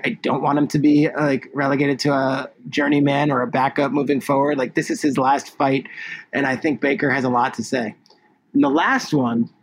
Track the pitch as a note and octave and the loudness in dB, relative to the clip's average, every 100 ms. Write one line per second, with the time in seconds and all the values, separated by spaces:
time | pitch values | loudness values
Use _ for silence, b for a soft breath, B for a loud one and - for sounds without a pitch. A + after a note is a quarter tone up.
0 | - - - C3+ C#3+ D3 C#3+ D3+ C#3+ D3 | -4 -4 -4 -2 0 0 0 2 4 4
1 | D3+ C#3+ D3 B2+ - C3+ C#3 C#3 C#3+ C3 | 4 2 0 0 -4 -4 0 0 0 0
2 | D3+ C3+ C3+ C3+ C3 - B2 - C#3+ C#3+ | 0 0 0 -2 -6 -14 -8 -2 2 2
3 | C#3+ C#3 D3 C3 B2 C3 C3+ C#3+ C#3 C#3+ | 2 2 0 0 0 0 0 0 0 0
4 | C3 C#3 - C3+ D3 C#3+ - E3 D3+ D#3+ | 0 -2 0 0 2 0 -2 -2 -4 -2
5 | D3+ B2+ C3 C#3 - - C#3 C3+ - B | -2 0 2 0 -2 -2 0 0 -4 B
6 | B B B - C#3 B2+ D#3+ C3 C#3+ C3 | B B B -4 -2 -2 -2 0 0 0
7 | C#3+ C3 B2+ B2 C3 - A2 C3+ G#2+ - | 0 0 2 2 0 -2 -6 -4 -4 -8
8 | _ b b b _ C#3+ C#3+ D3 G3+ C4 | _ b b b _ 2 4 4 2 0
9 | - D3 B2 A#2 - _ | 0 0 0 0 -2 _